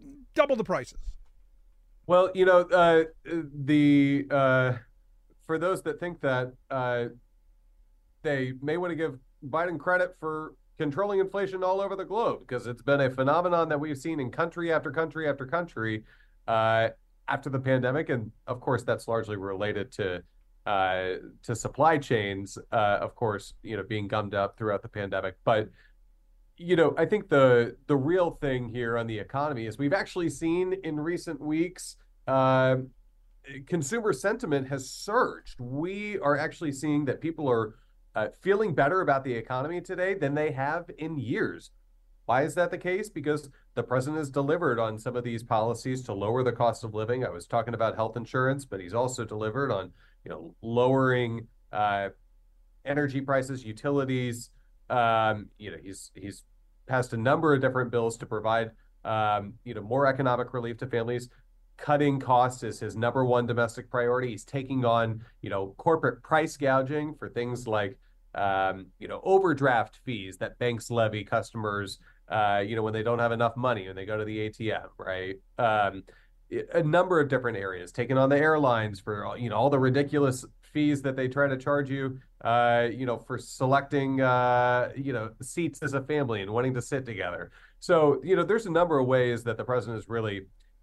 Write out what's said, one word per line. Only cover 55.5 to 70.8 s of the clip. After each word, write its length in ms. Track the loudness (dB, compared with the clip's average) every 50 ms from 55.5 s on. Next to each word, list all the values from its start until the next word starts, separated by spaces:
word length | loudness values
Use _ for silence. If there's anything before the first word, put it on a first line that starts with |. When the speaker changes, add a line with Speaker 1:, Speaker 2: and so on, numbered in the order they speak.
| -18
Speaker 2:
you 140 | -16 -14 -14
know, 80 | -14 -14
he's, 300 | -14 -16 -16 -16 -18 -20 -18
he's 260 | -14 -14 -12 -14 -14 -20 _ _ _ _ _ _ _ _ -2
passed 240 | -2 -2 -2 -2
a 40 | -4
number 380 | 0 2 2 2 4 4 4 4
of 60 | 4
different 320 | 4 2 0 0 -2 0
bills 240 | 0 0 0 0 -2 -6
to 80 | -8
provide, 460 | -8 -6 -4 0 0 0 0 0 -2 -8 -16 -20 _ _ _ -6
um, 500 | -2 -2 0 2 2 0 0 -2 -6 -12 -14
you 100 | -14 -12
know, 100 | -10 -10
more 260 | -6 -2 0 2 4 4
economic 440 | 2 2 2 2 2 2 0 -4
relief 260 | -6 -6 -6 -6 -8 -8
to 100 | -6 -2
families. 400 | -2 -2 0 -2 -2 -4 -6 -10 -16 -20 _ _ _ _ _ _ _
Cutting 440 | -8 0 2 2 4 4 2 2 2
costs 420 | 2 4 4 6 6 4 0 -4
is 160 | -8 -8 -8 -6
his 160 | -8 -8 -4
number 300 | 0 0 0 2 2 2
one 220 | 4 4 2 2
domestic 440 | 2 0 0 0 0 -2 -8 -10 -4
priority. 380 | -2 0 2 2 2 0 0 -4
He's 160 | -6 -10 -10
taking 400 | -8 -6 -6 -4 -2 -2 0 2
on, 400 | 4 4 4 2 0 -2 -6 -10 -16 -18 _
you 80 | -8 -6
know, 260 | -4 -4 -4 -6 -10 -2
corporate 440 | 2 2 2 4 2 0 -2 -4
price 320 | -2 0 2 2 2 0 -2 -2
gouging 560 | 2 2 4 2 2 0 -2 -4 -4 -6 -8
for 160 | -10 -12 -8
things 360 | -6 -4 -4 -4 -6 -6 -4
like, 300 | -2 0 0 0 -2 -6 -12 _ _ _ _ _ _ -4
um, 540 | -2 0 2 2 2 2 0 -2 -4 -10 -16 _ _
you 100 | -12 -12
know, 140 | -10 -4 2
overdraft 760 | 4 6 6 6 4 2 4 4 4 4 4 2 0 -6 -12 _
fees 320 | -8 -8 -8 -8 -12 -8
that 220 | -8 -8 -8 -4 -2
banks 320 | -2 -2 -2 -4